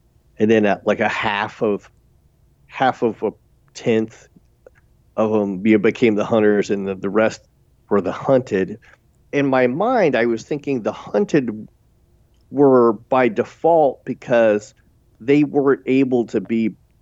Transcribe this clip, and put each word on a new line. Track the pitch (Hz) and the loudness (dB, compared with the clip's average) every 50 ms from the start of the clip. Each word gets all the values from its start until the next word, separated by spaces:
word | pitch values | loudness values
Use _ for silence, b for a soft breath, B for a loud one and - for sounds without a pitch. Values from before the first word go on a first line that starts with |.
| _ _ _ _ _ _ _ - | _ _ _ _ _ _ _ -2
and | 110 107 | 0 2
then, | 113 110 104 | 4 4 2
uh, | 101 95 - - | 2 0 -2 -2
like, | 107 101 90 | -2 -2 0
a | 110 101 | -2 -2
half | - - - 113 104 101 107 107 - - 123 | -4 -4 -4 -4 -4 -4 -4 -6 -6 -4 -4
of, | 107 101 95 - - _ _ _ _ _ _ _ _ _ _ _ _ _ _ _ _ | -4 -4 -4 -8 -14 _ _ _ _ _ _ _ _ _ _ _ _ _ _ _ _
half | - - 131 131 120 - | -8 -2 -2 -2 -2 0
of | 123 117 104 - 113 | -2 -4 -4 -4 -6
a | 104 - - _ _ _ _ _ _ _ | -8 -8 -10 _ _ _ _ _ _ _
tenth | - - 131 117 110 110 113 - - - _ _ _ _ _ _ _ _ - - _ _ _ _ _ _ _ _ - | -8 -4 -2 0 0 -2 -4 -8 -18 -20 _ _ _ _ _ _ _ _ -20 -20 _ _ _ _ _ _ _ _ -4
of | 110 110 107 | -2 0 0
'em | 107 104 98 98 90 | 0 -2 -2 -4 -2
be-, | 98 110 107 107 | 0 2 2 4
became | 92 113 104 - 127 117 107 | 2 0 0 2 2 2 2
the | 101 101 | 0 -2
hunters, | - 120 113 107 104 104 104 92 - | 0 0 2 4 4 2 2 0 -2
and | 107 101 98 98 | -4 -4 -4 -6
the, | 98 | -8
the | 92 95 98 | -6 -8 -4
rest | 92 107 - 110 - - _ _ _ _ _ _ _ _ _ _ | 0 0 0 0 -2 -6 _ _ _ _ _ _ _ _ _ _
were | 107 101 | -2 -2
the | 90 87 | -2 -2
hunted. | - - - 139 139 127 120 - 107 95 92 87 104 - b b b b _ _ _ _ _ _ | -6 -6 -2 0 0 0 0 -2 -2 -2 -2 -4 -6 -12 b b b b _ _ _ _ _ _
In | - 143 139 139 | -4 -4 -2 0
my | 131 131 127 123 | 0 0 0 0
mind, | 123 156 202 240 262 240 196 156 123 | 0 -2 -2 -2 0 2 2 2 2
I | 113 117 | 0 0
was | 120 117 110 - | 0 -2 -4 -6
thinking | - 160 147 - 143 139 127 101 | -8 -8 -8 -6 -6 -6 -4 -4
the | 110 | -6
hunted | 104 - - - - 208 208 196 - 156 127 113 107 110 - - _ _ _ _ _ _ _ _ _ _ _ _ _ _ _ _ | -8 -8 -10 -4 -2 -2 0 0 0 0 0 -2 -6 -10 -14 -18 _ _ _ _ _ _ _ _ _ _ _ _ _ _ _ _
were | - 131 143 139 131 127 120 117 110 | 0 2 4 6 6 6 4 4 2
by | 101 - _ 135 127 127 120 | 0 -4 _ 0 0 2 0
default | 104 117 113 - - _ - 160 170 165 151 135 120 - _ | 0 -2 -4 -6 -8 _ 0 2 2 4 2 0 -2 -4 _
because | - 127 - - - 131 117 113 110 104 104 - - _ _ _ _ _ _ _ _ _ _ | -12 -12 -12 -6 -2 2 2 4 4 2 0 -2 -8 _ _ _ _ _ _ _ _ _ _
they | 110 120 143 147 151 | -2 0 2 2 2
weren't | 139 139 143 135 139 135 - - | 0 0 0 2 2 0 0 0
able | - 131 135 139 127 127 123 117 104 | 0 0 2 2 2 0 -2 -2 -2
to | - 113 | -4 -6
be | 95 - 117 113 113 107 90 - _ _ _ _ | -4 -2 -2 -2 -2 -2 -4 -8 _ _ _ _